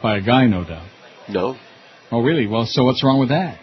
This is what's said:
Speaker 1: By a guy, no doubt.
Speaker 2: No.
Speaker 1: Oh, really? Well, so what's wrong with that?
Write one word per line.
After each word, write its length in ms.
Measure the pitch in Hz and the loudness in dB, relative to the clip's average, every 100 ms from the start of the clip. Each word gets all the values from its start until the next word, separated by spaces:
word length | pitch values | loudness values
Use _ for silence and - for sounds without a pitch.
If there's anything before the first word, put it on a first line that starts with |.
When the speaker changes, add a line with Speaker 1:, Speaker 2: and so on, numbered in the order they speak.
Speaker 1:
By 140 | 110 104 | 0 -2
a 40 | |
guy, 240 | 98 127 127 | 2 4 4
no 180 | 92 | 0
doubt. 240 | 85 82 90 - - - - | -4 -12 -16 -20 -20 -20 -8
Speaker 2:
No. 280 | 101 95 131 - - - - - | -4 -4 -6 -18 -20 -20 -20 -6
Speaker 1:
Oh, 100 | 117 | -2
really? 240 | 120 165 107 | 0 0 0
Well, 180 | 113 117 | 0 -2
so 160 | - | 2
what's 200 | 127 127 | 2 2
wrong 160 | 135 135 | 2 2
with 80 | 127 | 2
that? 300 | 151 180 104 | 0 -2 -10